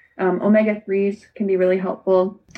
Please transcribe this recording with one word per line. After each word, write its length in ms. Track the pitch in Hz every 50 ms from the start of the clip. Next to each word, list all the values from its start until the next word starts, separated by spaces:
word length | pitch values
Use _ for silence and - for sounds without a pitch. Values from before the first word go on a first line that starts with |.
| _ _ - -
Um, 240 | 185 185 180 175
omega-threes 840 | - 202 214 214 220 214 214 214 - 202 190 196 202 202 196 - - _ _
can 100 | - 202
be 100 | 190 190
really 220 | 180 185 185 185 190
helpful. 640 | 185 180 185 - - 190 185 185 185 196 - - _ _ -